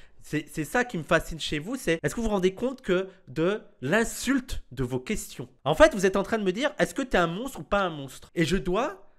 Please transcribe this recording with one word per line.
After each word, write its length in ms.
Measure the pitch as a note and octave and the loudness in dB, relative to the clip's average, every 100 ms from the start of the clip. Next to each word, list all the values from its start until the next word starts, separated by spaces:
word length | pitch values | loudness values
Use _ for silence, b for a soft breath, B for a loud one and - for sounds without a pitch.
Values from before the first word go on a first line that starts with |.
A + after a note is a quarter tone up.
| b - | b -20
C'est, 240 | - F3+ - | -6 -6 -4
c'est 160 | - | -6
ça 200 | D3+ B3 | -2 0
qui 140 | A#3+ F3 | 0 -4
me 40 | |
fascine 380 | D3 E3 - D#3+ | 2 2 2 -6
chez 180 | - D3+ | -4 -4
vous, 180 | E3 C4+ | -4 -4
c'est 220 | - E3 | 0 0
est-ce 120 | D3+ | 0
que 60 | - | -2
vous 60 | A3 | 0
vous 60 | |
rendez 220 | G3+ F#3 | 2 2
compte 280 | F#3 B3 C4 | 2 -4 -4
que 260 | - F3+ F#3+ B - | 0 0 -2 B -8
de 360 | B2 E3+ G#3+ - - | -2 0 -2 -6 -8
l'insulte 800 | B2+ G#3+ A3+ - - C4+ - - - | 0 2 2 -2 0 0 0 -6 -6
de 140 | A#2+ | -4
vos 160 | B2 B2+ | -2 -2
questions ? 480 | - G#3 - - B2 _ | -2 -4 -6 -12 -14 _
En 100 | C3 | 2
fait, 200 | D#3 D#4 | 8 8
vous 120 | A#3 F#3+ | 8 2
êtes 100 | G3 | 2
en 60 | |
train 160 | F#3+ A3 | 0 -2
de 60 | |
me 80 | G3 | 0
dire, « 200 | F#3 D4 - | 0 -2 0
Est-ce 160 | F3+ | -2
que 80 | - | -2
t'es 160 | C4+ G3 | 0 2
un 80 | E3 | 2
monstre 340 | F3+ B3+ - | 0 -8 -10
ou 40 | |
pas 160 | D3+ G3+ | -2 0
un 100 | F#3 | 0
monstre ? » 400 | D3+ C#3 - - | -4 -10 -14 -6
Et 100 | - | -2
je 120 | D3+ F#3+ | 0 0
dois 540 | E3+ F#3+ C#4+ G4 - | 0 0 -2 -6 -18